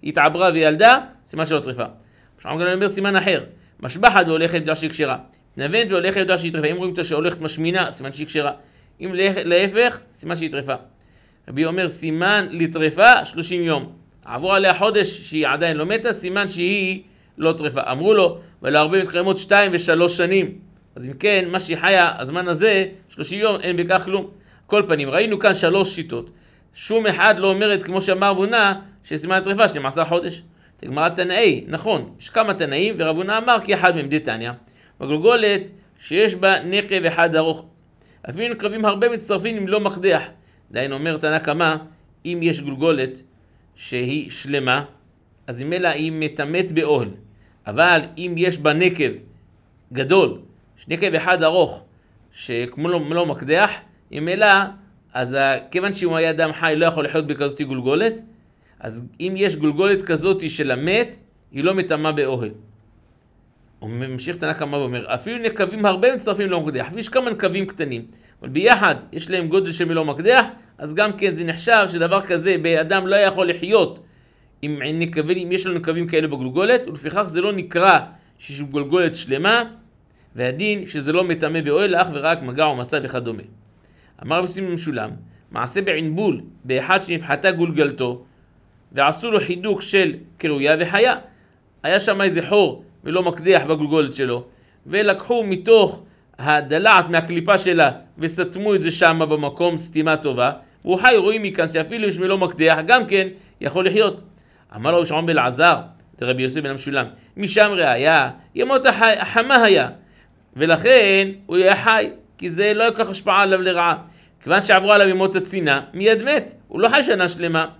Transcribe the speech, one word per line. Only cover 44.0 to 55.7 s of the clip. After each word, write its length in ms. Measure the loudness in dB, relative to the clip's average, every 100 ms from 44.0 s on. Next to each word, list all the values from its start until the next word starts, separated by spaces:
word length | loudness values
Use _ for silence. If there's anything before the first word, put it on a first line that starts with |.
| -4 -4 -8
שלמה, 540 | -14 -6 -4 0 -2 -4 -18 _ _ _ _ -14
אז 160 | -10
ממילא 240 | -6 -2 -2
היא 240 | -2 -4
מטמאת 600 | -4 -6 -6 -4 -2 -2
באוהל. 380 | -2 2 0 0 -10 -20 _ _ _ -10
אבל 320 | 2 4 4 0 -10
אם 160 | -8 -2
יש 200 | -2 0
בה 160 | 0
נקב 380 | 2 0 0 -4 -4 -18 _ _ _ _ _ _
גדול, 460 | -8 2 2 2 -2 -16 _ _ _ -10
נקב 280 | -4 -2 0
אחד 280 | 0 2
ארוך, 400 | 4 2 0 -2 -20 _ _ _ _
שכמו 580 | -20 -8 -6 -6 -6 -4
לא, 120 | -2 -2
לא 160 | -2 -2
מקדח, 460 | -4 0 2 2 -2 -16 _ _
ממילא, 340 | -8 -6 2 4 4 2 -8 -20 _ _
אז 200 | -6 -4
ה-, 240 | 0 0 0 -4